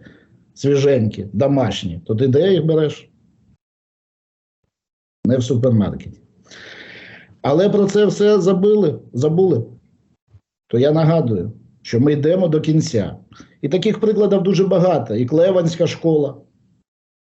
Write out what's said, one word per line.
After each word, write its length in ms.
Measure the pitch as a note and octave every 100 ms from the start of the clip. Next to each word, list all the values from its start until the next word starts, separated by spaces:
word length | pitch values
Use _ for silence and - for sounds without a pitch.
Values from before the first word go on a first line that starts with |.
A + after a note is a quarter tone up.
| - - _ _ _
свіженькі, 720 | - C#3 C#3+ C#3 C3+ A2 - G2
домашні, 680 | G2+ C#3 C#3+ A2+ F#2+ G2 E2 -
то 80 |
ти 140 | A2 C3+
де 240 | C3 F#3
їх 120 | F#3
береш? 460 | D#3 D#3 D3+ - - _ _ _ _ _ _ _ _ _ _ _ _ _ _ _ _ _ _ _ _ _ -
Не 100 | C3
в 60 |
супермаркеті. 800 | A#2+ B2+ B2+ A#2 F2+ C#2+ - - _ _ _ - - - - - - - - _
Але 260 | A#2+ D3+ G3+
про 160 | G3+
це 220 | G3 G#3 G3+
все 340 | - G#3 G#3
забили, 580 | F3 F#3 G3+ G#3+ E3+ A2+ -
забули. 520 | A#2+ D3+ E3 F#3+ C3+ A#2 - _ _ _ _ _ - _ _ _
То 100 | A#2
я 140 | C#3
нагадую, 600 | D#3 D#3+ E3 B2 G#2 F2+ - - _
що 180 | - A#2
ми 120 | C#3+
йдемо 360 | D3 D3 C#4 F3+
до 120 | D3+
кінця. 560 | D#3 D#3 - A2+ F2 - - - - _
І 60 | D3+
таких 320 | F#3 G#3 G#3
прикладів 420 | G#3+ G3+ G#3 F#3+
дуже 220 | F3+ F3
багато. 520 | F#3+ F#3+ F3+ D#3 A#2 A2
І 100 | B2
Клеванська 600 | D#3 F3+ F#3 E3 E3 D#3+
школа, 480 | - E3 D#3 C#3 - - _ _ _ _ _ _ _